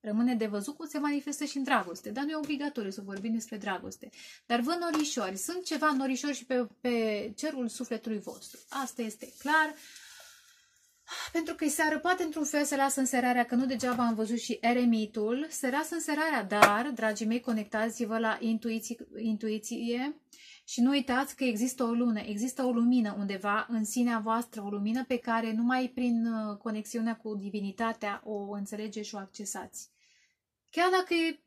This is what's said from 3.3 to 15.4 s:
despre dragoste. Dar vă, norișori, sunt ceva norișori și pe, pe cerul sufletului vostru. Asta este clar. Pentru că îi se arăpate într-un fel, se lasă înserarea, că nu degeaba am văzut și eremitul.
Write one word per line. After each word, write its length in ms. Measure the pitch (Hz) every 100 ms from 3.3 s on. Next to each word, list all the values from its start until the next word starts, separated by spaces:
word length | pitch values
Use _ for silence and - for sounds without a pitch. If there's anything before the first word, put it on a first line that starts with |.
despre 240 | 226 - 214
dragoste. 520 | 208 180 - - - - - - -
Dar 140 | 233
vă, 180 | 240 349
norișori, 580 | 339 311 294 254 190 196
sunt 280 | - 359 359
ceva 260 | 294 311
norișori 440 | 269 269 254 294 262
și 100 | -
pe, 220 | 254 240 -
pe 520 | 247 233 220 208 - 208
cerul 320 | 302 277 233
sufletului 520 | - 247 220 226 208
vostru. 400 | - - - - -
Asta 320 | 277 254 -
este 320 | 226 208 254 -
clar. 360 | 277 311 311 302 - - - - - - - _ _ _ _ _ - - -
Pentru 240 | 339 320 339
că 80 |
îi 60 | 311
se 120 | -
arăpate 420 | 311 311 349 370
într-un 220 | 320 311 294
fel, 200 | 294 285
se 100 | 269
lasă 240 | 269 269
înserarea, 460 | 262 254 247 247 240
că 100 | 240
nu 100 | 262
degeaba 400 | 254 247 240 233
am 100 | 220
văzut 240 | 214 233
și 180 | - 233
eremitul. 840 | 233 247 247 226 214 220 214 254